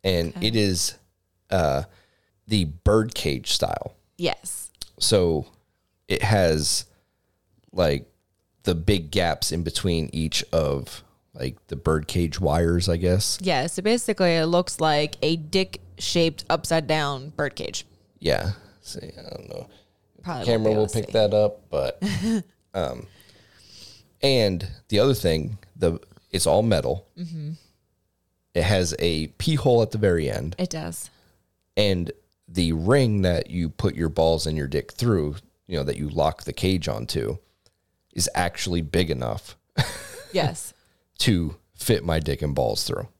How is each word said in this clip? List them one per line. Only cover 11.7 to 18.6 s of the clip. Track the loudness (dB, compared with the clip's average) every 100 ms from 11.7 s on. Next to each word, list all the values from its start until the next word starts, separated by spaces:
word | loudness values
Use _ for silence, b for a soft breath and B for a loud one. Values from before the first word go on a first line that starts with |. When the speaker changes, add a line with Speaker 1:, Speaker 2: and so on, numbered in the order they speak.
| -4
Speaker 1:
birdcage | 0 0 0 0 0 0
wires, | 0 2 2 2 2
I | 0
guess. | 2 2 0 -2
Speaker 2:
Yeah, | 0 0 -2
so | -4
basically | 0 0 0 0 2 2
it | 2
looks | 2 0 0
like | 2 2 0 -2
a | -2 -2
dick-shaped | 0 -2 -2 -6 -18 -10 -2 2 2 0 -4
upside-down | -2 0 -2 0 0 0 -4 -10 -4
birdcage. | -4 -4 -8 -10 -12 _ _ _
Speaker 1:
Yeah. | 0 0 -2 -6